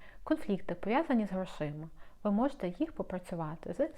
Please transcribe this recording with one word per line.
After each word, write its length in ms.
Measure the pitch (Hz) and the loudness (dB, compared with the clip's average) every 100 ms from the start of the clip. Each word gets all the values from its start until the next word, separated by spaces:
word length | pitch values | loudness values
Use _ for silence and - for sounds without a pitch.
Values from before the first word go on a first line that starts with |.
| - - | -12 -12
конфлікти, 500 | - 311 - 190 - | 2 2 4 0 0
пов'язані 520 | 175 202 254 330 240 208 | -2 2 2 4 4 4
з 60 | |
грошима, 560 | 185 180 - 151 147 160 - - - | 0 -2 -2 -2 -2 -8 -10 -14 -4
ви 80 | 208 | 2
можете 380 | 202 277 - 180 180 | 4 4 2 -2 0
їх 140 | 320 | -2
попрацювати 800 | - 180 180 - 170 156 165 - | -2 -4 -4 -4 -4 -4 -4 -6
з 160 | 170 277 | 0 0